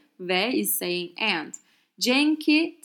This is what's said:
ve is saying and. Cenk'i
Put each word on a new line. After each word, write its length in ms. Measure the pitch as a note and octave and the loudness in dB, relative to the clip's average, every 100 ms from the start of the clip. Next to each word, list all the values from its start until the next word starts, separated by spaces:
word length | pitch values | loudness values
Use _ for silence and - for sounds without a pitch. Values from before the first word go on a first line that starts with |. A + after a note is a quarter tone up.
| _ - | _ -10
ve 420 | F3+ F#3 A3 - | -2 0 0 0
is 140 | G3+ | -2
saying 380 | - F3+ F3 F3 - | -2 -4 -4 -6 -4
and. 360 | A3 F3 D3 - _ _ _ - | -2 -2 -6 -14 _ _ _ -4
Cenk'i 800 | F#3+ C4 D4+ D#4 - D4+ E4 - | 2 4 4 2 2 2 2 -4